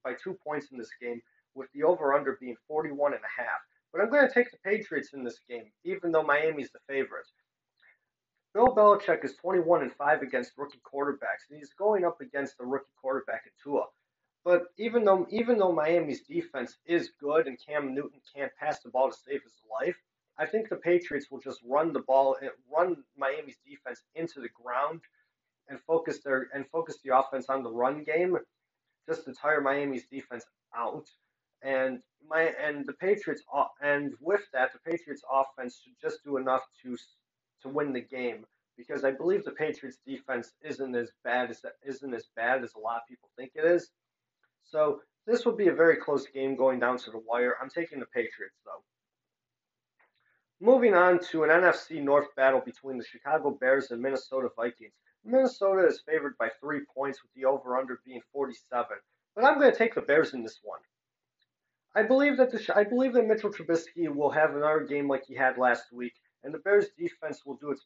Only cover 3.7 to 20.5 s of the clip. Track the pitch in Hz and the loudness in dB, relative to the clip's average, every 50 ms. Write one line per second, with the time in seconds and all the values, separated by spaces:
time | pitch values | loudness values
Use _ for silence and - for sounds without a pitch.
3.7 | _ _ _ _ - 170 202 233 254 294 277 254 - 247 240 - - - - 190 | _ _ _ _ -2 0 0 2 4 4 4 4 4 2 0 0 -2 -10 -4 -2
4.7 | 208 214 214 - 165 143 - - - 139 127 117 113 - _ - 123 117 107 _ | -2 -2 -4 -4 -6 -6 -6 -8 -12 -10 -10 -10 -10 -12 _ -14 -14 -14 -14 _
5.7 | _ _ - 170 190 - - 170 160 160 151 151 180 - 156 160 160 143 127 - | _ _ -10 -8 -8 -6 -4 0 0 2 2 2 2 2 2 0 -2 -2 -6 -10
6.7 | _ - _ - 135 135 127 - - 76 - _ _ _ _ _ _ _ _ _ | _ -20 _ -6 -4 -4 -4 -4 -6 -16 -16 _ _ _ _ _ _ _ _ _
7.7 | _ _ _ _ _ _ _ _ _ _ _ _ _ _ _ _ - 202 240 254 | _ _ _ _ _ _ _ _ _ _ _ _ _ _ _ _ 2 4 4 6
8.7 | - 220 208 208 208 202 - - - - - 127 - _ - 175 190 180 165 165 | 6 8 8 8 8 6 4 0 -2 0 -2 -8 -8 _ -6 0 0 2 4 4
9.7 | 175 165 139 120 - - 143 143 156 139 139 123 127 127 123 - _ - 143 139 | 4 2 2 -2 -6 -2 2 2 2 2 0 -4 -4 -4 -4 -6 _ -14 -14 -14
10.7 | 135 _ _ - - 139 139 143 - - 117 104 101 104 - - 143 151 147 135 | -14 _ _ -12 -6 -4 -4 -4 -4 -6 -6 -8 -8 -8 -10 -20 -20 -20 -20 -18
11.7 | _ - 196 214 214 196 175 170 - - 139 123 - 139 139 131 - - 123 123 | _ -2 0 2 2 2 0 0 -2 -4 -12 -8 -6 -6 -6 -6 -8 -12 -8 -6
12.7 | 135 135 - _ _ _ - 131 135 131 - - 110 110 - - _ _ - 143 | -6 -6 -6 _ _ _ -6 -4 -4 -4 -4 -6 -10 -10 -10 -14 _ _ -10 -4
13.7 | 143 117 90 - _ _ _ _ _ _ _ _ _ _ - 175 180 175 175 - | -4 -2 -4 -4 _ _ _ _ _ _ _ _ _ _ 2 4 4 4 2 -2
14.7 | _ - 214 233 220 240 214 202 190 185 175 - 196 220 233 233 240 214 196 185 | _ -6 -4 0 0 2 4 6 4 4 2 -2 -2 -2 2 2 4 4 4 2
15.7 | 170 160 151 156 170 175 160 147 127 - _ - 151 170 - - - 135 123 - | 2 2 2 2 2 2 2 0 -6 -8 _ -8 -8 -8 -8 -6 -8 -8 -8 -8
16.7 | - _ _ - 170 165 - - _ - 143 143 151 160 160 135 127 - - - | -12 _ _ 0 0 0 0 -2 _ -8 -4 0 2 2 2 0 -4 -12 -10 -6
17.7 | 147 151 143 131 131 139 147 - _ _ _ - - 143 139 127 - - 143 151 | -4 -4 -4 -4 -4 -6 -6 -8 _ _ _ -18 -10 -8 -8 -8 -8 -8 -6 -6
18.7 | 143 - - 123 110 127 135 127 - - _ 127 139 139 - 117 _ _ _ - | -6 -6 -8 -6 0 0 0 0 0 -6 _ -8 -8 -8 -8 _ _ _ _ -10
19.7 | - - 131 175 175 _ _ _ _ _ _ _ _ - 156 156 | -8 -4 -4 -4 -6 _ _ _ _ _ _ _ _ -8 -6 -4